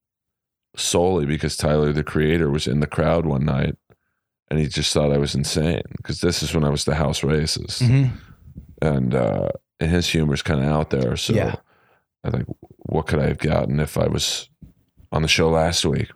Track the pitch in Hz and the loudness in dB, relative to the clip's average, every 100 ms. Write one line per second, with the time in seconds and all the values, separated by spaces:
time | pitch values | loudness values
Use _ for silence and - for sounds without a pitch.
0 | _ _ _ _ _ _ _ - - 92 | _ _ _ _ _ _ _ -8 -2 2
1 | 90 92 71 78 78 - 78 76 76 73 | 2 2 0 -2 -4 -2 0 2 2 0
2 | 71 78 76 85 76 73 - 71 73 - | -2 0 2 2 0 0 0 -2 -2 0
3 | 78 85 80 69 73 67 73 - _ _ | 2 2 0 0 0 0 -2 -4 _ _
4 | _ _ _ _ _ 76 73 78 73 80 | _ _ _ _ _ -2 0 -2 0 2
5 | 73 71 71 67 73 - 80 80 - - | 2 2 0 -2 -2 0 0 -2 -6 -12
6 | - 73 87 82 76 80 73 71 - 76 | -8 -2 -2 0 -2 0 0 0 0 0
7 | 71 - 69 78 78 - - - 120 135 | 0 0 0 0 0 -4 -6 0 4 4
8 | 131 - - - - - - - 78 69 | 2 -2 -14 -20 -20 -20 -20 -4 0 2
9 | 64 65 57 50 50 50 - _ 80 87 | 0 2 0 0 -2 -4 -10 _ 2 2
10 | 85 80 76 69 - 76 69 76 78 67 | 2 2 2 0 0 0 2 2 0 0
11 | 62 - - 107 57 - _ _ _ _ | 0 -2 0 0 0 -4 _ _ _ _
12 | _ _ - - - - - - - 78 | _ _ -4 -4 -4 -10 -16 -16 -4 -2
13 | - 78 71 76 73 80 64 73 76 - | 0 0 0 0 0 0 0 -2 -2 0
14 | 80 78 - - - _ - _ _ _ | 0 0 -2 -6 -10 _ -20 _ _ _
15 | - 78 78 - 80 80 82 85 85 69 | -6 -2 0 2 4 4 2 0 0 0
16 | - | -4